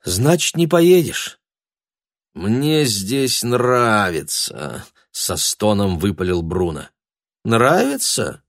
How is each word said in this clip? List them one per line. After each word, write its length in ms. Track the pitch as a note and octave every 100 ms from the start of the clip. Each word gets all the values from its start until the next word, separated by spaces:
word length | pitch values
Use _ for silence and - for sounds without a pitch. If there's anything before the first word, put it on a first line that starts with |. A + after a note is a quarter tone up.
«Значит, 540 | - F#2 C3+ E3+ - D#3+
не 100 | E3
поедешь?» 720 | E3+ E3+ F3+ D#3+ - - - _ _ _ _ _ _ _ _ _
«Мне 520 | - F#2+ B2 D3 D#3 C#3
здесь 580 | G2+ F#2+ C#3 C3 -
нравится», 1400 | A#2+ B2 B2 B2 A#2+ G#2+ G2 D#2+ - - - - C#2+ - - _ _
со 260 | - - E2+
стоном 600 | - - G#2+ G2+ G2+ E2+
выпалил 440 | G2 F2+ F#2 F2+
Бруно. 480 | E2 F2+ F2 D2+ - _ _ _ _ _
«Нравится?» 1000 | A2 A2+ B2+ F3+ C4 C#4 - - C#2 -